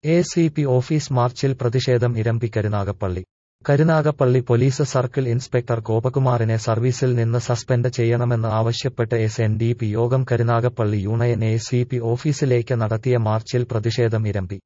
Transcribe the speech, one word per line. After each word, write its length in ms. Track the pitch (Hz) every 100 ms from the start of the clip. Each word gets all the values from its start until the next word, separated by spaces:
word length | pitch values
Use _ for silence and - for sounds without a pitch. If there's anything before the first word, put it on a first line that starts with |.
എ 180 | 151 170
സി 220 | 175 175 165
പി 160 | 151 143
ഓഫീസ് 480 | 127 123 156 -
മാർച്ചിൽ 380 | 127 123 127 135
പ്രതിഷേധം 580 | 131 123 127 131 123 123 113
ഇരമ്പി 320 | 110 113 117
കരുനാഗപ്പള്ളി. 720 | 110 104 104 98 95 95 90 92 _ _ _ -
കരുനാഗപ്പള്ളി 760 | 143 160 160 151 151 131 127
പോലീസ് 420 | 123 117 131 131
സർക്കിൾ 440 | 143 131 123 - 127
ഇൻസ്പെക്ടർ 520 | 120 - 123 120 120
ഗോപകുമാറിനെ 760 | 110 110 127 131 131 120 113 113
സർവീസിൽ 580 | 117 110 123 120 131 123
നിന്ന് 240 | 113 120
സസ്പെൻഡ് 500 | - 120 - 123 123
ചെയ്യണമെന്ന് 580 | 123 113 120 123 117 113
ആവശ്യപ്പെട്ട് 680 | 107 113 117 127 - 113 117
എസ് 260 | 110 113
എൻ 160 | 110 104
ഡി 140 | 113
പി 160 | 117 110
യോഗം 360 | 110 120 131 127
കരുനാഗപ്പള്ളി 760 | 117 117 117 120 120 107 104
യൂണിയൻ 440 | 98 113 120 107 110
എ 120 | 113
സി 260 | - 123
പി 160 | 123 123
ഓഫീസിലേക്ക് 720 | 113 120 156 143 139 123 113 123
നടത്തിയ 420 | 107 110 127 123
മാർച്ചിൽ 460 | 110 110 - 123
പ്രതിഷേധം 640 | 120 113 113 110 117 110 107
ഇരമ്പി. 320 | 101 92 98